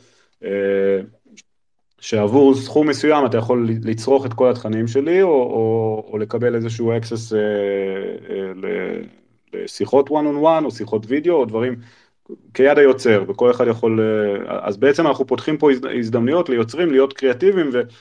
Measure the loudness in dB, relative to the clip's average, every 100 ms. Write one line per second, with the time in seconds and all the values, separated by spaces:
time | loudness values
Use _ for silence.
0 | _ _ _ _ -6 -2 0 2 2 0
1 | -4 _ _ -20 _ _ _ _ _ _
2 | -4 0 2 6 6 4 0 0 0 2
3 | 2 2 2 0 0 0 0 -2 -4 -4
4 | 2 0 0 0 0 0 -4 -4 -2 -2
5 | 2 2 4 2 0 0 0 0 -2 -4
6 | -6 -8 -6 -2 -2 -2 -4 -4 -2 -2
7 | -4 -8 -4 -2 0 -2 -2 -2 -4 -6
8 | -8 -10 -10 -8 -8 -8 -8 -6 -6 -10
9 | -12 _ _ _ _ -12 -10 -8 0 0
10 | 2 0 -2 2 2 2 -2 -6 -6 -6
11 | -2 -4 0 0 0 -2 -4 -6 -14 _
12 | _ _ -20 -20 _ 2 4 6 6 4
13 | 2 2 0 0 2 2 0 0 0 2
14 | 0 0 0 -4 -6 -6 -6 0 2 2
15 | 2 0 -2 -4 -2 2 2 2 -2 -4
16 | -2 0 0 0 0 -2 -2 -2 0 2
17 | 2 0 -2 2 2 2 0 -2 -4 _